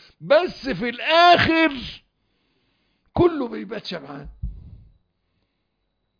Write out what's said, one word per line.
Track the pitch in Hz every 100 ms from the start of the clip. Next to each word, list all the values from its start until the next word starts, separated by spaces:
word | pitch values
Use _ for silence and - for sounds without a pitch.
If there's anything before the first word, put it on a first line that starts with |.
| _ _
بس | 165 294 349 - 262
في | 180 240
الآخر | 240 240 330 349 339 - 320 320 269 208 - _ _ _ _ _ _ _ _ _ _ _
كله | - 349 311 240
بيبات | 220 202 208 -
شبعان. | 170 139 143 143 - - - - - - _ _ _ _ _ _ _ _ _ _ _ _ _